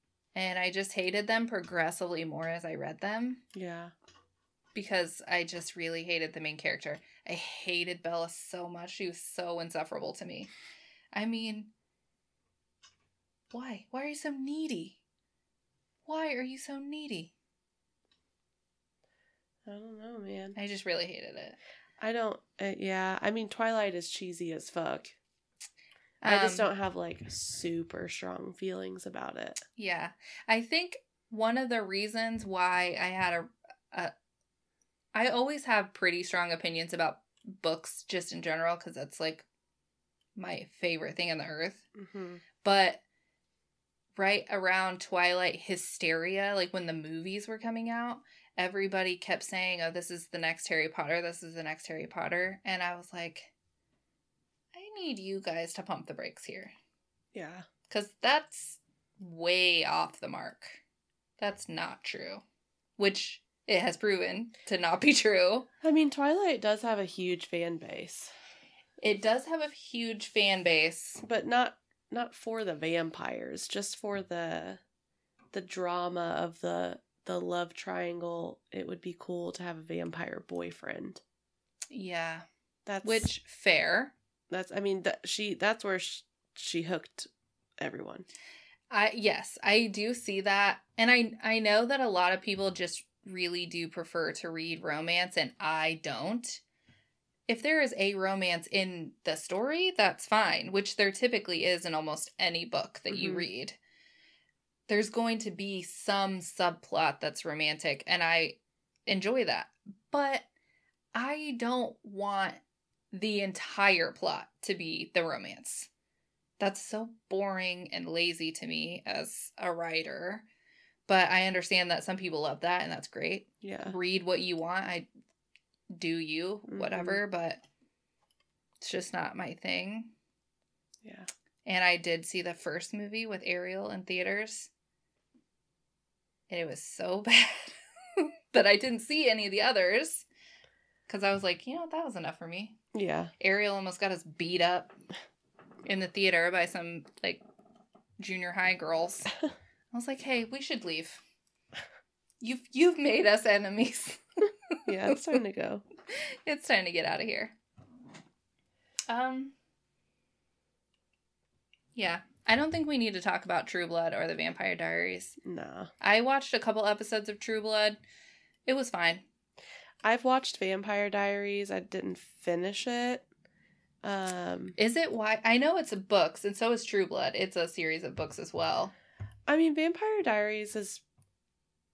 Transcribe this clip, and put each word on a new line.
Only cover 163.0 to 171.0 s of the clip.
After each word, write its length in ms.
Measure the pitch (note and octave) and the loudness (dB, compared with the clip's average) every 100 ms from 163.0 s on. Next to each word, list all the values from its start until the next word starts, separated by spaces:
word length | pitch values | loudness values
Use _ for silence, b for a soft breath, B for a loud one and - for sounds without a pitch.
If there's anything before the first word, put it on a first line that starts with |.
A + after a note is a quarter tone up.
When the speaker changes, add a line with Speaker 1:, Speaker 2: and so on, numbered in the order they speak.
| A3 | 2
Speaker 1:
to 80 | F#3 | 0
talk 240 | F#3+ F3+ F#3 | 0 0 2
about 220 | E3+ - | 0 0
True 200 | F3+ E3+ | -2 0
Blood 260 | E3+ E3 | 0 0
or 140 | - E3 | 0 -2
The 80 | D#3+ | -2
Vampire 400 | D#3+ E3 F#3 E3+ | -4 -2 -2 -2
Diaries. 600 | E3 - F2+ F#2 - - - | -2 0 -2 -4 -10 -14 -10
Speaker 2:
Nah. 420 | F3 D2 F2 - - | -8 -8 -10 -14 0
Speaker 1:
I 200 | G3 A3 | 6 6
watched 320 | B3 C4+ C4+ | 6 2 2
a 60 | A3+ | 0
couple 260 | A3+ G#3+ G#3 | 0 2 2
episodes 440 | G#3 G#3+ A3 G#3 | 2 0 -2 -4
of 100 | G#3 | -8
True 220 | - A3 | -4 -2
Blood. 360 | G#3+ G#3+ G#3+ G#3+ B B B B B B - | 2 4 4 2 B B B B B B 0
It 80 | |
was 160 | C4+ B3+ | 2 2
fine. 300 | F3+ E3+ F3 - _ _ - B B B B | 2 2 2 -6 _ _ -20 B B B B
Speaker 2:
I've 200 | G#3+ A#3+ | 2 4
watched 340 | B3+ C4 - - | 6 4 2 -2
Vampire 520 | F#3+ F#3+ G#3 G#3 | 0 0 0 0